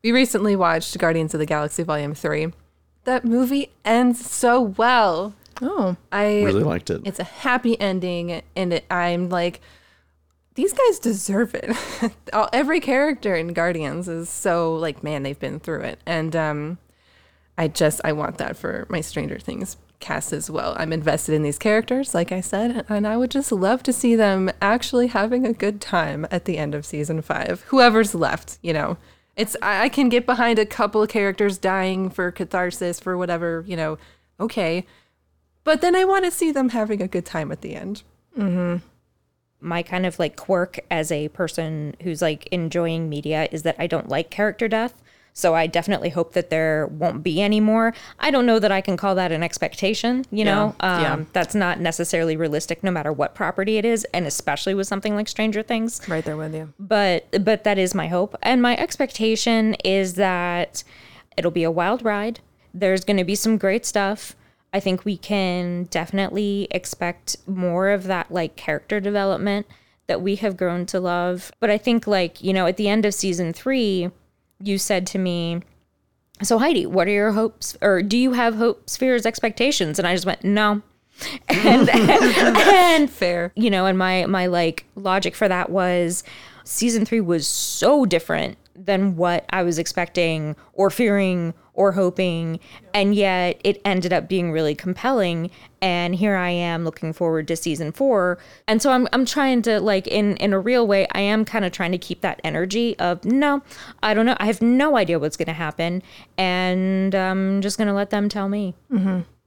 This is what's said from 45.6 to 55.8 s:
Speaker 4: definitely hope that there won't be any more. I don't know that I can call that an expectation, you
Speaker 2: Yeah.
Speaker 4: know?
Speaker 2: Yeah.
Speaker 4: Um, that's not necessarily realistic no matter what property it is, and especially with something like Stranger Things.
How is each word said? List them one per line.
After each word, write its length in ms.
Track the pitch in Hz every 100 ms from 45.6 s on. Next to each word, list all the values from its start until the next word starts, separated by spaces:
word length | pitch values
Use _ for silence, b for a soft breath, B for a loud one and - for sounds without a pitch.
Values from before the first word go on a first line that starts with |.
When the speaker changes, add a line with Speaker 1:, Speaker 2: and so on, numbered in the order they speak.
| 160
Speaker 4:
definitely 420 | 170 170 196 170
hope 240 | 160 165
that 160 | 185 175
there 380 | 160 160 156 147
won't 340 | 151 156 139
be 180 | 156 160
any 160 | 202 214
more. 340 | 214 220 226 226 B -
I 120 | 294
don't 160 | 269 247
know 100 | 226
that 140 | 202
I 100 | 196
can 160 | 190 180
call 160 | 202 185
that 160 | 180
an 120 | 160
expectation, 840 | 165 - 165 - 196 220 233 254 262
you 120 | 208 208
Speaker 2:
Yeah. 100 | 196
Speaker 4:
know? 200 | 214 -
Speaker 2:
Yeah. 320 | 185 175 151
Speaker 4:
Um, 140 | 147 156
that's 200 | 185 165
not 260 | 208 180 -
necessarily 560 | 170 165 170 175 165 156
realistic 480 | 160 147 - 165
no 60 | 196
matter 220 | 170 147
what 220 | 151 147 -
property 420 | 170 185 196 220
it 80 | 226
is, 180 | 226 - 175
and 100 | 160
especially 480 | - - 143 -
with 140 | 196 196
something 280 | 196 214 208
like 120 | 214
Stranger 340 | - 220 214
Things. 400 | 220 233